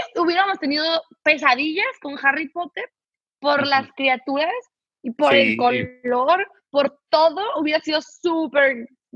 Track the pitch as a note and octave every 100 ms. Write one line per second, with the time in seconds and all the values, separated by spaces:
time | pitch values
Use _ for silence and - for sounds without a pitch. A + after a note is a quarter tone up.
0 | - - E4+ E4+ G4 G4 C#4+ D4+ D#4+ E4
1 | - _ D4+ D4+ C#4+ B3 D4+ E4 B4 -
2 | C#4+ C#4 C#4 D4 D4 F4 F4 - A#4+ _
3 | _ _ _ _ C#4+ C#4+ C#4 C4 - -
4 | C4+ B3+ - C#4 D#4+ B4 - _ _ _
5 | A#3+ A#3 C#4+ C#4 A3 A3+ B3 B3+ B3+ B3+
6 | B3 B3 C4+ F#4 G4 _ _ C#4+ C#4+ -
7 | _ D#4 D#4+ D#4 A4 D#5 D4+ D#4 D#4 D#4
8 | - - F4 E4 D4+ C#4 C4+ A#3+ A#3 _
9 | _